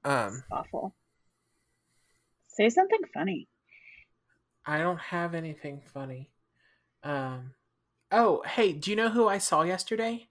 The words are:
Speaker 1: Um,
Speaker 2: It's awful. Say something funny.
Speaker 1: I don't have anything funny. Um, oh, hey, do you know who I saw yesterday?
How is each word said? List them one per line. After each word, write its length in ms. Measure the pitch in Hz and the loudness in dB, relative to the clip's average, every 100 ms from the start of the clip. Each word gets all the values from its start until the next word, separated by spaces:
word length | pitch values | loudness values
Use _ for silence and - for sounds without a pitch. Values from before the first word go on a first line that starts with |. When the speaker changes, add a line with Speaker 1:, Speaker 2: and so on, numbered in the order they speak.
Speaker 1:
Um, 260 | - 139 104 113 | 0 0 -2 -6
Speaker 2:
It's 40 | - | -8
awful. 440 | 135 - - 190 - _ _ _ _ _ _ _ _ _ _ _ _ _ _ _ | -8 -8 -8 -8 -12 _ _ _ _ _ _ _ _ _ _ _ _ _ _ _
Say 220 | - 214 | 2 4
something 300 | 233 381 440 349 | 4 4 2 -2
funny. 340 | - 190 170 - _ _ - - - _ _ _ _ _ _ - | -4 -4 -4 -8 _ _ -20 -20 -20 _ _ _ _ _ _ -6
Speaker 1:
I 120 | 151 | -2
don't 200 | 170 175 | -2 -2
have 360 | - 180 170 | -4 -4 -4
anything 480 | 165 160 151 147 139 - | -4 -8 -10 -12 -12 -14
funny. 380 | 143 135 127 139 _ _ _ _ _ _ _ | -12 -10 -12 -14 _ _ _ _ _ _ _
Um, 500 | 147 143 131 127 127 - _ _ _ _ _ | -6 -4 -4 -8 -12 -18 _ _ _ _ _
oh, 320 | 214 233 160 - | 4 6 4 0
hey, 260 | - 214 | 2 2
do 180 | 151 190 | 2 -2
you 60 | 208 | 0
know 140 | 226 | 2
who 180 | 226 220 | 4 4
I 80 | 196 | 2
saw 220 | - 156 | 2 2
yesterday? 680 | 165 185 - 220 226 233 - | 2 0 -4 -2 -2 -4 -10